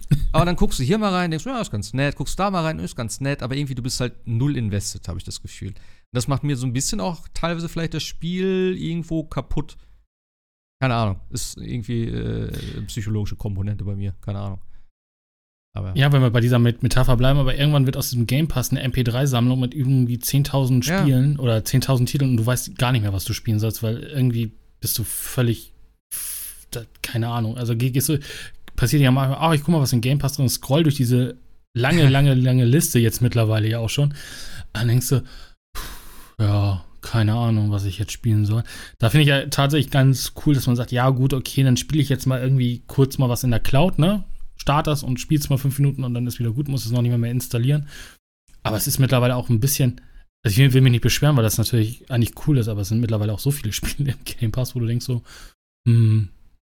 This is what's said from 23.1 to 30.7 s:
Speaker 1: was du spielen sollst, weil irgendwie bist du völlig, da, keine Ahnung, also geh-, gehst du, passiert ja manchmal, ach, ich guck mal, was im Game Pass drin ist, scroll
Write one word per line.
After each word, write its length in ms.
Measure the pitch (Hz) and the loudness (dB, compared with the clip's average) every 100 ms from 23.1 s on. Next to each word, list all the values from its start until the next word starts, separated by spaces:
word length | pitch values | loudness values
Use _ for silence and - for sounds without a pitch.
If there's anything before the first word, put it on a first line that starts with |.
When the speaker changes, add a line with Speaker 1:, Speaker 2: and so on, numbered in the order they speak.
Speaker 1:
was 120 | 95 - | -4 -4
du 80 | |
spielen 260 | 107 - 107 | -6 -2 0
sollst, 220 | 110 107 | -2 -2
weil 220 | 110 113 | -4 -6
irgendwie 480 | - 143 127 117 113 - - _ | -6 -2 0 0 -4 -8 -20 _
bist 180 | - - | -6 -4
du 40 | |
völlig, 680 | 104 - - - 120 110 - - - _ _ - - - - - - | -4 -8 -6 0 0 -2 -6 -20 -20 _ _ -12 -10 -10 -14 -16 -14
da, 140 | 120 110 - | -14 -14 -12
keine 280 | - 117 117 | -6 -4 -2
Ahnung, 280 | 120 110 123 | -2 -4 -4
also 180 | 117 117 | -4 -2
geh-, 160 | 127 | 0
gehst 180 | 131 131 | 0 0
du, 100 | 147 - - - - - - | -2 -4 -14 -16 -16 -12 -2
passiert 280 | 123 151 | 2 4
ja 80 | 135 | 4
manchmal, 260 | 131 135 135 | 4 2 0
ach, 140 | 160 | 2
ich 80 | 151 | 2
guck 80 | 147 | 2
mal, 120 | 170 | 2
was 120 | 135 | 2
im 80 | 123 | 2
Game 160 | 123 147 | 2 0
Pass 140 | 135 | 0
drin 140 | - 127 | 0 0
ist, 80 | - | -2
scroll 280 | - | 0